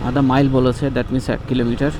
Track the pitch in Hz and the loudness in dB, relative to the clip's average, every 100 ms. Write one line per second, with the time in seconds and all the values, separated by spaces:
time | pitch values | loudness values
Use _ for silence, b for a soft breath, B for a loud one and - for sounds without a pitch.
0 | 143 139 131 131 139 131 127 120 139 127 | 0 0 2 4 4 4 2 0 -2 -2
1 | 120 127 - 117 - 127 120 120 139 | -2 -4 -2 -6 -2 -2 -2 0 -2